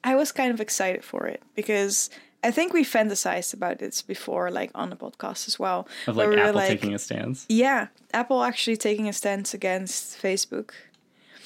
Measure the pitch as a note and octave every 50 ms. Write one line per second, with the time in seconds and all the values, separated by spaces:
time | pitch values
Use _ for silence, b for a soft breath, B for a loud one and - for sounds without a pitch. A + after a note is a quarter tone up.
0 | - B3 C4 C4+ D4+ C#4 - - C4 B3+ A#3+ A3+ G#3+ G#3+ - - F#3+ F#3 F#3 -
1 | - - - G1+ G1+ G1+ - - - _ _ - G#3 - G#3+ G3+ G3+ G3+ G3+ -
2 | - - B B B B B B - A#3 A#3 - E4 - - F4 D4 - - A#3
3 | A3 G#3+ G3+ - - - F3 F3+ F3 - - G#3 F#3 F3 F3 - - - - -
4 | - - G3 - - - - F3+ F3+ F3+ F3+ F#3 - - - - F#3+ F#3+ F3+ -
5 | - - - _ - F#3+ - - - - - - - F#3+ F#3 F3+ F#3 B B B
6 | B B - - - G#3 G#3 G#3 G3+ G#3 G#3 G3+ G3 F#3+ G3 G3 - G#2 G2+ G2+
7 | - - - A2+ A2+ A#2 C3 C3 - _ A3 A3+ B3 B3+ C4+ A#3+ - - _ _
8 | _ _ - A3+ A#3+ A#3+ C4+ B3+ A#3+ B3 A#3+ - - A#3 A3+ A3 - A3 G#3 G#3
9 | A3 G#3+ G3+ - - G3+ G3 G3 G3 - - F#3+ - F#3+ F#3 F#3+ F#3+ F#3 - -
10 | - - - - - G3 F#3+ G3 - - - - G#3+ - - - - _ _ _
11 | _ B B B B B B B B